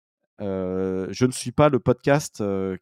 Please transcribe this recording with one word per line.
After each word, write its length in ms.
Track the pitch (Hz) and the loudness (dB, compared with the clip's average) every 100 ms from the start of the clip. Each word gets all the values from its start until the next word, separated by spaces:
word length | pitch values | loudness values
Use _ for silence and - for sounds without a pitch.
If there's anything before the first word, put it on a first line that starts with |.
| _ _ _ _ | _ _ _ _
heu, 640 | 101 95 92 92 95 92 92 | -6 -4 -4 -2 -2 -2 -6
je 140 | 98 | 0
ne 80 | 127 | 0
suis 200 | - 127 | 0 -6
pas 180 | 135 151 | 2 4
le 100 | 131 | 4
podcast, 640 | - 123 - 147 - - | 2 0 2 2 0 -6
heu, 340 | 101 98 95 92 | -2 -2 -2 -6